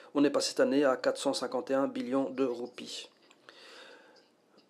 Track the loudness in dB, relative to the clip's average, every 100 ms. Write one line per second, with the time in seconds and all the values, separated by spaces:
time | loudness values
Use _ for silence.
0 | -4 2 4 2 0 2 2 4 4 2
1 | 0 -2 -2 -2 -4 -4 -2 0 0 -2
2 | -2 -2 -2 0 -2 -2 -8 -12 -14 -12
3 | -14 _ _ _ -20 -20 -20 -20 -20 -20
4 | -20 -20 _ _ _ _ _